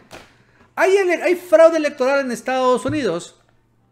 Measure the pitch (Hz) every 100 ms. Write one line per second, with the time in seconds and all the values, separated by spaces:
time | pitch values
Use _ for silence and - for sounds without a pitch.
0 | _ - - _ _ _ _ - 349 403
1 | 370 330 294 359 - 320 330 330 294 294
2 | 254 277 262 233 - 262 254 247 262 202
3 | 208 165 - _ _ _ _ _ _